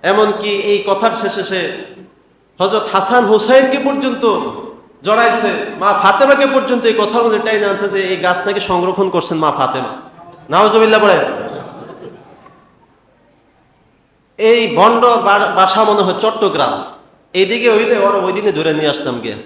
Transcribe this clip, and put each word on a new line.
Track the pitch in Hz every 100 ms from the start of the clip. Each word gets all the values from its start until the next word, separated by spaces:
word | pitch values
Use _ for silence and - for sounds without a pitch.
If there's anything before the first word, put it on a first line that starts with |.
এমনকি | 170 202 208 208 208
এই | 196 208 202 208
কথার | 196 226
শেষে | 220 202 202
সে | 185 190 165 - - - - _ _ _ _ _
হযরত | 190 214 214
হাসান | 190 - 247
হুসাইনকে | 208 214 214 262 262 277
পর্যন্ত | 269 277 262 233 233 180 123 - - - _ _
জড়াইছে, | 185 220 233 233 214 170 139 -
মা | 196
ফাতেমাকে | 202 196 - 277 277 277
পর্যন্ত | 269 262 247
এই | 226
কথার | 220 208 233
মধ্যে | 226 214
টাইনে | 226 214
আনছে | 202 196 202
যে | 196
এই | 185 180
গাছ | 180 180
নাকি | 202 202
সংরক্ষণ | 196 180 180 190 190
করছেন | 175 - 160
মা | 156
ফাতেমা। | 139 131 131 120 - - - - - -
নাউজুবিল্লাহ | 165 214 220 220 214
পড়ে। | 208 170 131 - - - - - - - - - - - - _ _ _ _ _ _ _ _ _ _ _ _ _ _ _ _ _ _ -
এই | 220 240 233
ভণ্ড | 170 214 233
বা-, | 240 226 196 202 185
বাসা | 185 190 208
মনে | 220 208
হয় | 185 180
চট্টগ্রাম, | 220 214 196 135 123 - - - _ _ _
এইদিকে | 180 190 233 240
হইলে | 214 233 226
ওরা | 196 196
ওই | 185
দিনে | 185 208
ধরে | 151 160
নিয়ে | 151 151
আসতাম | 143 139 120
গিয়ে। | 113 104